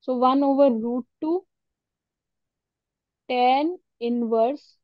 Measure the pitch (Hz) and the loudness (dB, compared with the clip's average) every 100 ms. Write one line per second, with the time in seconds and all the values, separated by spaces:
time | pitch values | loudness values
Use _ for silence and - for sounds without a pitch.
0 | - 254 254 269 277 269 277 226 226 247 | -6 0 2 2 2 4 4 2 -4 -6
1 | 240 _ 311 349 - _ _ _ _ _ | -8 _ -4 -4 -6 _ _ _ _ _
2 | _ _ _ _ _ _ _ _ _ _ | _ _ _ _ _ _ _ _ _ _
3 | _ _ _ 247 247 262 302 359 _ _ | _ _ _ 0 2 2 0 -6 _ _
4 | 233 240 233 226 226 285 _ _ | -6 -4 -2 0 0 -2 _ _